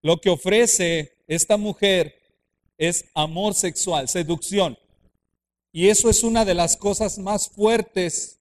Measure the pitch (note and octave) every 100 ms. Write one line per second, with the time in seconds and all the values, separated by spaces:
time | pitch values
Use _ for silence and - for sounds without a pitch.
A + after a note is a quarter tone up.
0 | D3+ E3+ F#3+ F3 F#3 G#3 A#3 - F3 E3
1 | D3 _ _ E3 - G#3+ G#3 - G3+ F#3
2 | D3+ _ _ _ _ _ _ _ E3 E3+
3 | - - D3+ E3 G#3 G3 F3+ - - D#3+
4 | C3 F#3 D#3 E3 - G3 F3 A#2 _ _
5 | _ _ _ _ _ _ _ D#3+ F#3 G#3+
6 | A#3 G#3+ A3+ A3+ G#3 F3 E3 - G3+ G3
7 | G#3+ - F#3+ G#3 - - G#3 A3+ - -
8 | F3 - - -